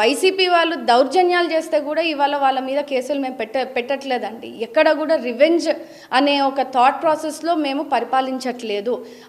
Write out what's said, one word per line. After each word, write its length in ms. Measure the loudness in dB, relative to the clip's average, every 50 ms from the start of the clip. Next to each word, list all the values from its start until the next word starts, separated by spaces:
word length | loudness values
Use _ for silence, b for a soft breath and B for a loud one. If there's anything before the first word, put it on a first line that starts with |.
వైసీపీ 460 | 0 0 0 2 0 0 2 2 0 2 4
వాళ్ళు 200 | 4 2 2 -2 -4 2 4
దౌర్జన్యాలు 580 | 4 4 4 4 4 2 2 4 2 2 0 0 0
చేస్తే 240 | -2 -2 0 -2 -2 -2 -2
కూడా 120 | -2 -2 -2 -2 0
ఇవాళ 220 | 0 0 0 0 2 2
వాళ్ళ 140 | 2 0 0 -2 -2
మీద 120 | -2 -4 -4 -2
కేసులు 300 | -2 -4 -2 -2 -4 -4 -4
మేము 140 | -6 -6 -6 -8
పెట్ట-, 260 | -4 -4 -4 -4 -2 -4 -6
పెట్టట్లేదండి. 720 | -4 -4 -4 -6 -4 -4 -4 -4 -4 -8 -10 -12 -14 -16 -10 -10 -10 -2
ఎక్కడ 220 | 2 4 4 4 4 2 2
కూడా 140 | 0 0 0 0 -4
రివెంజ్ 420 | 2 4 4 4 4 2 2 0 -4 -4 B B B B B B 0 2
అనే 180 | 2 4 2 2 2 0
ఒక 100 | 2 0 -4 -2 2
థాట్ 260 | 4 4 4 4 2 0
ప్రాసెస్లో 500 | 0 0 0 -2 -6 -8 -6 -2 -2 0 0 0
మేము 180 | -2 -2 -4 -4 0 -2
పరిపాలించట్లేదు. 1000 | -2 -2 0 0 0 0 0 -4 -6 -4 -6 -6 -6 -6 -4 -4 -4 -2 -2 -4 -4 B B B B B